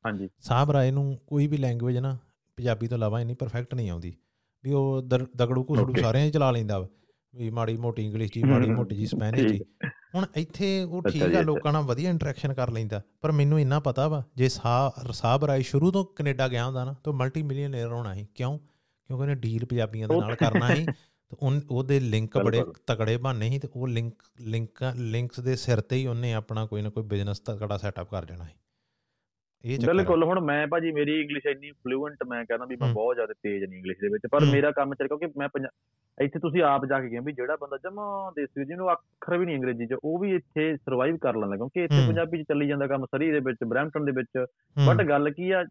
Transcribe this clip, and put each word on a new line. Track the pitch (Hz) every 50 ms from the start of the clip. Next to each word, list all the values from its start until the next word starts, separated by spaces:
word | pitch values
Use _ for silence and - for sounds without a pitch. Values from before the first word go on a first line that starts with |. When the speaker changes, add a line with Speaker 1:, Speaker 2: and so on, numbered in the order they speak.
| -
Speaker 1:
ਹਾਂਜੀ। | 117 107 95 98 92 _ _
Speaker 2:
ਸਾਹਬ | - - 120 123 143 147
ਰਾਏ | 139 139 127 131
ਨੂੰ | 135 139 139 139 135 127 _
ਕੋਈ | _ 151 147 143
ਵੀ | 147 151
ਲੈਂਗੁਏਜ | 147 135 123 120 117 117 123 123 123
ਨਾ | 131 139 131 120 _ _ _ _ _ _ _
ਪੰਜਾਬੀ | - 120 123 113 104 117 117
ਤੋਂ | 123
ਇਲਾਵਾ | 117 110 104 107 117
ਇੰਨੀ | 117 117 123
ਪਰਫੈਕਟ | - 131 113 - 120 120 - 123
ਨਹੀਂ | 123 113 95
ਆਉਂਦੀ, | 87 85 87 90 82 _ _ _ _ _ _ _ _ _ -
ਵੀ | 131
ਉਹ | 143 139 135 135 135 131
ਦਰ-, | 127 127 127 123 127 - -
ਦਗੜੂ | 123 123 120 127 127 131 131
ਘੁਸੜੂ | 151 143 127 131
Speaker 1:
Okay। | 127 147
Speaker 2:
ਸਾਰਿਆਂ | 131 113 110 131 151 151
'ਚ | 147
ਚਲਾ | 156 139 131
ਲੈਂਦਾ | 123 117 110 104 104 95
ਵਾ, | 92 95 _ _ _ _ _ _ _ _ -
ਵੀ | 123 117 110
ਮਾੜੀ | 113 117 113 110 113
ਮੋਟੀ | 113 120 117 113 - 107
ਇੰਗਲਿਸ਼ | 107 107 110 113 98
'ਚ | -
ਹੀ, | 113 117
ਮਾੜੀ | 135 135 120 107 110
Speaker 1:
ਹੂੰ, | 113
Speaker 2:
ਮੋਟੀ | 120 120 - 104
ਜੀ | 101 107
ਸਪੈਨਿਸ਼ | - - - 107 107 113 120 127
'ਚ | 110
ਹੀ। | 104 101
Speaker 1:
ਠੀਕ। | - _ _ _ - 135 - - _ _ -
Speaker 2:
ਹੁਣ | 180 190 - -
ਇੱਥੇ | 156 160 - - - 202 196 190 190
ਉਹ | 185 170 165 180
Speaker 1:
ਅੱਛਾ | 175 202
Speaker 2:
ਠੀਕ | 175 151
Speaker 1:
ਜੀ, | - -
Speaker 2:
ਆ, |
Speaker 1:
ਅੱਛਾ। | 165 165
Speaker 2:
ਲੋਕਾਂ | 165 156 147 143 - 147
ਨਾਲ | 147 156
ਵਧੀਆ | 147 131 120 127 165 180
ਇੰਟਰੈਕਸ਼ਨ | 175 160 151 147 131 - - 139 135
ਕਰ | 131 127 117
ਲੈਂਦਾ, | 117 113 113 104 107 101 - _ _ _
ਪਰ | - 156
ਮੈਨੂੰ | 151 147 143 143 156 156
ਇੰਨਾ | 147 131 139 151
ਪਤਾ | 143 143 - 135 139 156
ਵਾ | 156 143 123 _ _
ਜੇ | 123 127 127
ਸਾ-, | - - - 117 120 123 139 135 - - 123 123
ਸਾਹਬ | 113 - - 117 123 143 151
ਰਾਏ | 143 139 135
ਸ਼ੁਰੂ | 127 - - 139 156 185
ਤੋਂ | 185 196 190
ਕੈਨੇਡਾ | - _ - 147 143 135 127 131 131
ਗਿਆ | 123 117 120
ਹੁੰਦਾ | 131 131 127 127
ਨਾ | 131 139 131 -
ਤਾਂ | -
ਮਲਟੀ | - 117 127 131 - 160
ਮਿਲੀਅਨਰ | 156 143 135 139 143 139 135 120 117
ਹੋਣਾ | 117 120 120 120 101 95
ਸੀ। | 101 104 104 _
ਕਿਉਂ? | - 123 131 147 147 147 _ _ _ _ _ _ _ _
ਕਿਉਂਕਿ | - 131 127
ਉਹਨੇ | 139 143 143
ਡੀਲ | 131 117 110 113 113 123
ਪੰਜਾਬੀਆਂ | - 123 120 110 107 107 110 110 107
ਦੇ | 156
ਨਾਲ | 175 202 110 120
ਕਰਨਾ | - 165 135 113 - 120 123 -
ਸੀ | 151 165
Speaker 1:
<laughs> | 165 - - _ _ _ _ _ _
Speaker 2:
ਤੇ | - -
ਉਨ-, | 143 131 139 147 143 -
ਉਹਦੇ | 131 123 127 131 143 139
ਲਿੰਕ | 127 117 107 110 110 107 - 101
ਬੜੇ | 98 113 110 -
Speaker 1:
ਬਿਲਕੁਲ। | 165 - - - _
Speaker 2:
ਤਕੜੇ | - 120 104 110 110 113
ਬਣਨੇ | 120 123 135 127 110 107 117
ਸੀ | 131 139
ਤੇ | - - -
ਉਹ | 123 127 131
ਲਿੰਕ, | 117 113 117 117 113 _ - _ _ -
ਲਿੰਕ, | 120 110 113 113 113 107 _ - 131 131 123
ਲਿੰਕਸ | 123 120 113 110 117 123 120 - -
ਦੇ | 123 131 131
ਸਿਰ | 127 - - 120 110
'ਤੇ | - _ 127
ਹੀ | 131 131
ਉਹਨੇ | 123 117 117 123 120 113
ਆਪਣਾ | 110 107 - 113 110 110
ਕੋਈ | 104 107 104
ਨਾ | 104 107
ਕੋਈ | - 113
ਬਿਜ਼ਨਸ | 107 104 104 101 101 101 98 -
ਤਕੜਾ | _ - 107 101 110 101 104
ਸੈੱਟਅਪ | 95 101 101 - - 87 -
ਕਰ | 104 92 82
ਦੇਣਾ | 80 85 87 85
ਸੀ। | 80 80 _ _ _ _ _ _ _ _ _ _ _ _ _ _ _ _ _ _ _ _ _ -
ਇਹ | 120 131 131
ਚੱਕਰ | 117 160
ਆ। |
Speaker 1:
ਬਿਲਕੁਲ, | 175 196 185 185 175 165 165
ਹੁਣ | 165 185 185
ਮੈਂ | 170 147 143 147 151
ਭਾਜੀ | 143 170 170 165 165
ਮੇਰੀ | 156 147 147 147 151 156
ਇੰਗਲਿਸ਼ | 151 147 147 143 131
ਇੰਨੀ | 147 139 135 143 147
ਫਲੂਐਂਟ, | 143 _ _ 127 127 135 147 147 147 _ 131 123
ਮੈਂ | 120 117 117
ਕਹਿੰਦਾ | 113 117 117 123
ਵੀ | 127 127
ਮੈਂ | 120 131 123
Speaker 2:
ਹੂੰ। | 117
Speaker 1:
ਬਹੁਤ | 110 110 120 123
ਜ਼ਿਆਦਾ | 120 113 107 107 _
ਤੇਜ਼ | - 104 101 98 98
ਨਹੀਂ | 92 92 92
ਇੰਗਲਿਸ਼ | 92 95 92 -
ਦੇ | 101 104
ਵਿੱਚ, | 104 104 - 120
ਪਰ | - 147 151
Speaker 2:
ਹੂੰ। | 143
Speaker 1:
ਮੇਰਾ | 139 143 143 147
ਕੰਮ | 143 147 139 139 139
ਚੱਲ, | - 139
ਕਿਉਂਕਿ | 139 151 147 170 160 -
ਮੈਂ | 139 139 143
ਪੰਜਾ-, | - 139 135 - _ _ _ _ _ _ _ _ _ - 139
ਇੱਥੇ | 139 - 165
ਤੁਸੀਂ | 175 165 143 175
ਆਪ | 165 143 139 135 135
ਜਾ | 131 139 135
ਕੇ | 131 120
ਗਏ | 113 120
ਵੀ | 127 151
ਜਿਹੜਾ | 147 127 123 - 156 151
ਬੰਦਾ | 143 139 139
ਜਮਾਂ | 135 147 185 196 208 208 202 202 196 196 190
ਦੇਸੀ, | 165 147 143 - _ 139 139
ਜਿਹਨੂੰ | 135 170 175 185 180
ਅੱਖਰ | 170 - _ _ _ _ - - 175 175
ਵੀ | 185
ਨਹੀਂ | 170 156
ਅੰਗਰੇਜ਼ੀ | 135 127 127 127 117 117
'ਚ, | 113 131 - -
ਉਹ | 151 160 175
ਵੀ | 196 202 185
ਇੱਥੇ | 175 - _ _ 156 156 160 156
ਸਰਵਾਈਵ | 139 _ - 131 123 127 151 165
ਕਰ | 160 - 131 110
ਲੈਂਦਾ, | 113 104 98 98
ਕਿਉਂਕਿ | 98 117 135 _ 185 175
ਇੱਥੇ | 160 147 143
Speaker 2:
ਹੂੰ। | 131 117
Speaker 1:
ਪੰਜਾਬੀ | - 170 165 165 170 160
'ਚ | 151 -
ਚੱਲੀ | 151 143 147 143
ਜਾਂਦਾ | 143 143 139
ਕੰਮ, | 131 139 135 131
ਸਰੀ | - - 135 156 160
ਦੇ | 151 147
ਵਿੱਚ, | 131 131 123 - 123
ਬਰੈਂਪਟਨ | 113 120 127 147 156 147 156 147
ਦੇ | 143
ਵਿੱਚ। | 131 131 123 - - 131 127 - _ _ _ _ _ 143
Speaker 2:
ਹੂੰ। | 143 135
Speaker 1:
But | - - 196 147
ਗੱਲ | 143 143 143 151
ਕੀ | 147 170 180 185
ਆ | 190 185 175 -